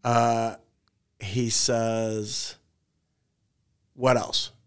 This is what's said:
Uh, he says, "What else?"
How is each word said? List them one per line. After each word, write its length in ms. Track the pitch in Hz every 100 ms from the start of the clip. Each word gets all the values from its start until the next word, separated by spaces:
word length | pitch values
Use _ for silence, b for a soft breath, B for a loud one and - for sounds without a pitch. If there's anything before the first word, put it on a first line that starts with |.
Uh, 520 | 120 117 117 113 113 - _ _ _ _ _ _
he 300 | 95 117 117
says, 1040 | - - 117 113 113 110 110 107 - - - _ _ _ _ _ _ _ _ _ _ _ _ _
"What 240 | - 127 120
else?" 340 | - - - -